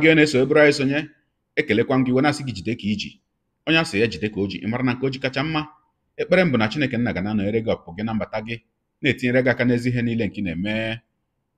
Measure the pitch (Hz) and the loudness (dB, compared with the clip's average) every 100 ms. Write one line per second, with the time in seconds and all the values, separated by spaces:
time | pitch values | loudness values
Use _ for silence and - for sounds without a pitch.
0 | 156 160 151 127 131 151 151 143 135 139 | 6 6 6 4 4 6 6 6 0 -2
1 | 156 _ _ _ _ - 151 104 120 131 | -4 _ _ _ _ -4 0 0 2 2
2 | 127 127 147 135 135 98 85 110 101 107 | 2 2 2 0 -6 -8 -6 -6 -4 -4
3 | 73 - _ _ _ _ - 160 165 98 | -6 -14 _ _ _ _ 0 0 2 0
4 | 117 92 107 95 101 85 101 123 127 123 | 0 0 -6 -2 -4 -4 -6 -2 -2 0
5 | 135 135 131 135 156 156 151 - _ _ | -4 -4 -6 -4 -4 -4 -6 -12 _ _
6 | _ - - 180 180 120 107 147 131 113 | _ -8 0 2 4 2 0 0 -2 0
7 | 120 87 98 107 98 113 113 90 - 85 | -2 -2 -2 -2 0 -2 -2 -4 -6 -8
8 | 110 110 90 110 110 117 _ _ _ _ | -4 -4 -4 -8 -8 -12 _ _ _ _
9 | 143 120 123 127 127 120 123 120 123 123 | -2 0 2 2 2 2 2 2 0 -2
10 | 117 117 101 92 98 82 101 110 113 113 | -2 -2 -4 -4 -6 -4 -4 -4 -6 -8
11 | _ _ _ _ _ | _ _ _ _ _